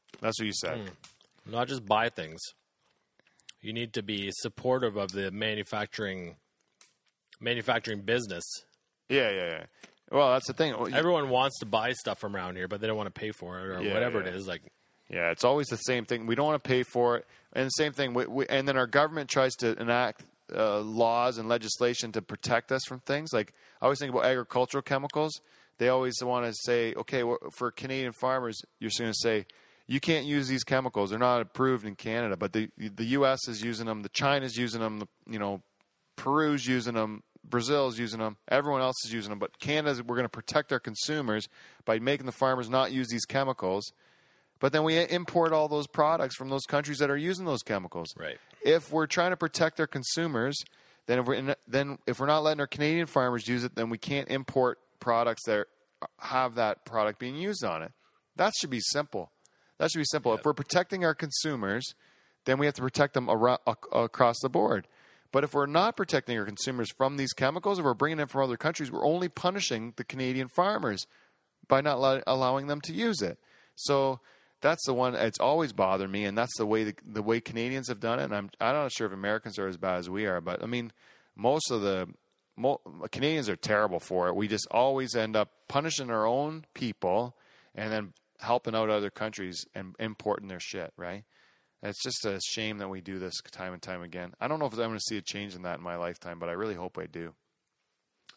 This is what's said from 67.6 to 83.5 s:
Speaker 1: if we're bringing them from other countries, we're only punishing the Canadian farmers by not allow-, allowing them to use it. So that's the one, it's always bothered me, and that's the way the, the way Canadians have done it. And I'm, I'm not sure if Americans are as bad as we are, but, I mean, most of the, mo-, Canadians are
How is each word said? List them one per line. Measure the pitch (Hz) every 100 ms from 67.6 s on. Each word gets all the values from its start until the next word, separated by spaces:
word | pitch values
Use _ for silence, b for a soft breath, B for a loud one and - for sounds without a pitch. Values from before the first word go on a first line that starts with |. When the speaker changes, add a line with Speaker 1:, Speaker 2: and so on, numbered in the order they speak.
| 202 190
Speaker 1:
if | 143
we're | 110
bringing | 147 156
them | 139
from | 139
other | 135 117
countries, | 156 165 135
we're | - 147
only | 170 180
punishing | - 180 196 - 113 117 113
the | 117
Canadian | 131 127 131 127
farmers | - 190 214 135 98 - b b b b _ -
by | 135
not | 147 127
allow-, | 135 135 -
allowing | 131 127 135 143
them | 147
to | 165
use | 175 233 165
it. | 92 - b b b -
So | - 139 135 127 b b b _
that's | 143 165 -
the |
one, | 123 127 123
it's | 113 -
always | 123 160 147
bothered | 101 95 95 95
me, | 98
and | 101 104
that's | 123 -
the | 107
way | 110 107
the, | - 110
the | 107
way | 104 117
Canadians | - 117 120 135 123
have | 104
done | 117 123
it. |
And | 139
I'm, | 104 101 -
I'm | 113 151
not | 135
sure | - 107
if |
Americans | 95 101 110 113 98
are | 95
as | 87
bad | 95 90
as | 87
we | 98 104
are, | 90
but, | 82 90
I | 117
mean, | 120 117 b b b b -
most | 117 151 -
of | 117
the, | 101 95 87 - _ _ _ -
mo-, | 127 - - 80 82
Canadians | 131 143 160
are | 107